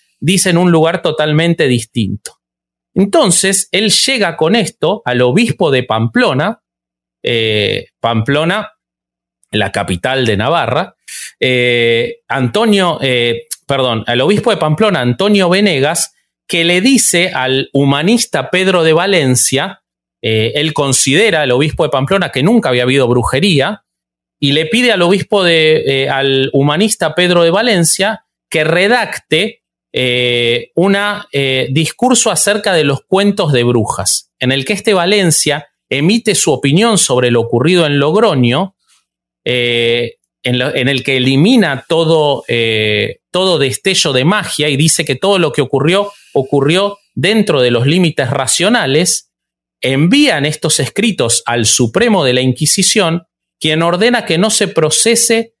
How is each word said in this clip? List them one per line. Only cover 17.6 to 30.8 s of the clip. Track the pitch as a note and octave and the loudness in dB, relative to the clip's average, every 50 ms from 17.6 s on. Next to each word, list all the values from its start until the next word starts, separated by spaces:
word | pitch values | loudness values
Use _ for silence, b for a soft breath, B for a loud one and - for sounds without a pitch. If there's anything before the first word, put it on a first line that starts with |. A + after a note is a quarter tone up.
| C3+ - | -4 -2
humanista | - C#3 C#3+ C#3 C#3 C#3+ D#3 F#3+ A#3+ A#3 - - - C#3+ C3 - | -2 0 2 2 2 2 2 2 0 0 0 -2 -4 -4 -4 -2
Pedro | - F3+ F#3+ F#3+ F#3 F3 D#3+ | -2 0 0 2 2 2 2
de | D#3+ D#3 | 2 2
Valencia, | E3 F3+ G3+ G3 E3+ C#3+ B2+ B2 A#2+ - - C3 C3 D#3+ G3 G3 - _ _ _ _ _ _ _ _ | 2 2 0 0 2 2 2 0 0 0 0 -2 -2 -2 -4 -8 -14 _ _ _ _ _ _ _ _
eh, | - A2+ A2 A2 A2 A#2 - | -4 -2 0 0 -2 -2 -2
él | D3 D3+ D#3+ D3+ | -2 -4 -2 -2
considera | E3 C#3+ C#3 C3 - - C3 C3+ F3 A3+ A3 F3 D#3 D3 | -2 -2 0 0 0 0 2 2 2 2 2 2 0 0
al | C3 | 0
obispo | B2 B2+ D#3 D#3 - - D#3+ | 0 0 0 -2 0 -2 -2
de | D3 | 0
Pamplona | - C3+ C#3 C#3 F#3+ G3 F3+ C#3 | 0 -2 0 0 0 -2 -2 -2
que | - B2+ C3+ | -2 -2 0
nunca | F#3+ B3 A#3 - C3 | 2 2 2 2 0
había | B2+ B2 B2 | 0 0 0
habido | B2+ C3 C#3 B2+ | 2 2 2 2
brujería, | A#2 A#2+ B2 A2+ - - C#3 F#3 G#3 E3 C#3 C3 F3+ G#3+ - _ _ _ _ _ _ _ _ _ _ _ _ | 2 2 0 0 0 -2 0 0 2 2 0 0 -2 -4 -8 _ _ _ _ _ _ _ _ _ _ _ _
y | D3 C#3 | -2 0
le | C#3 D3+ D#3+ | 0 0 0
pide | D#3 G#3 A#3+ B3 A#3 | 0 -2 0 0 0
al | G#3+ F#3 | 2 2
obispo | F3 E3+ G3+ F#3 - - G#3+ G3+ F#3 | 2 2 2 0 0 -2 0 0 2
de, | F3 E3 D#3+ D#3 D#3 D#3 D3+ B2+ C#3 C3+ C3+ C3+ | 2 2 4 4 2 2 2 0 -2 -2 -2 -2
eh, | C#3 | -2
al | C#3 C3+ C#3 C#3 C3+ C3+ C3+ C3 | -2 -2 0 0 0 0 0 0
humanista | - C#3 C#3 D3 D3 E3 G#3+ G#3+ - - F3 D#3 D#3 | 0 0 0 2 0 0 0 -2 -2 -2 -4 -2 0
Pedro | F3 F3+ F3+ F3+ F3 E3+ | 0 0 2 2 2 2
de | E3 | 2
Valencia | E3+ G3+ A#3 B3 G#3+ F3 E3 D#3+ - - F#3+ G#3+ A3 - _ _ _ _ _ _ | 2 0 0 0 0 0 0 0 0 -2 -2 -4 -4 -6 _ _ _ _ _ _
que | - D#3+ D3+ | -4 -2 0
redacte, | D#3 E3 F3 F#3+ G#3 A#3+ B3 G#3+ - - - - _ D#3 D#3+ G3 A3 A3+ _ _ _ _ _ _ _ - | 0 0 2 2 2 2 0 0 -4 -8 -12 -4 _ -2 -2 -2 -4 -8 _ _ _ _ _ _ _ -4
eh, | B2+ B2+ B2 B2 B2 B2 B2 A#2+ A#2+ A#2+ A#2 A#2+ B2 - - _ | -2 -2 0 0 0 0 0 0 0 0 0 0 -2 -4 -4 _
una, | E3+ | 0